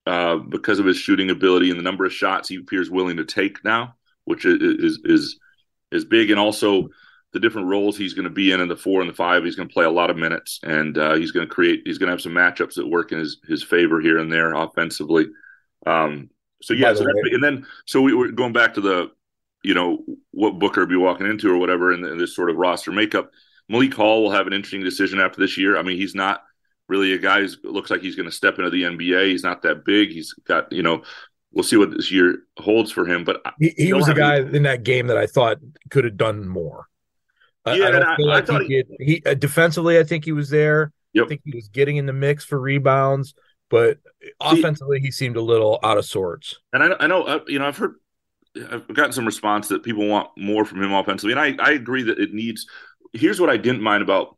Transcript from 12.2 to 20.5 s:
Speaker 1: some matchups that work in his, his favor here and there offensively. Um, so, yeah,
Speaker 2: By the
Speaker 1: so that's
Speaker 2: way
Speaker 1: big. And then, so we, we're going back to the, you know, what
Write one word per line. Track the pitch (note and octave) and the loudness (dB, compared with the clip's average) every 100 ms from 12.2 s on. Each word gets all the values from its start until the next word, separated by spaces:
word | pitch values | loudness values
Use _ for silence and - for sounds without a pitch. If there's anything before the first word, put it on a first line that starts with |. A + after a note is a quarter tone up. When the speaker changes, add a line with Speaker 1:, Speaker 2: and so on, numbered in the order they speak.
Speaker 1:
some | F2 | -4
matchups | F2 F2+ F2 - | 0 0 0 -6
that | - - | -6 -2
work | E2+ E2 | -2 -2
in | D#2+ | -6
his, | D2+ - - | -6 -8 -6
his | D2+ | -6
favor | - F2 E2+ D#2+ | 0 2 4 2
here | D#2+ D#2+ | 2 2
and | D#2+ | 0
there | E2 E2 | 0 0
offensively. | D2+ D#2+ - E2 - D#2 D#2+ D#2 - - - _ _ - | -2 -4 -4 -4 -6 0 2 0 -4 -20 -20 _ _ -2
Um, | E2 D#2 D2 C2+ _ _ _ | 0 0 -4 -14 _ _ _
so, | - | -4
yeah, | A#2+ B2 | 2 4
Speaker 2:
By | |
the | G#2 | 4
Speaker 1:
so | |
that's | - G#2+ | 0 0
Speaker 2:
way | |
Speaker 1:
big. | B2 | 0
And | B2 | 0
then, | D3 C3+ - - | 0 -2 -10 -20
so | - C3+ | -2 2
we, | C3+ | 4
we're | A#2 B2 | 4 0
going | A#2 B2 | -2 0
back | A#2 A2+ | 2 2
to | - | 2
the, | G2 F2+ E2 _ _ _ _ _ G2 | 0 0 -2 _ _ _ _ _ 0
you | |
know, | F2+ F2 D#2 - - _ | 0 2 -2 -6 -16 _
what | F2+ G#2 | -2 -2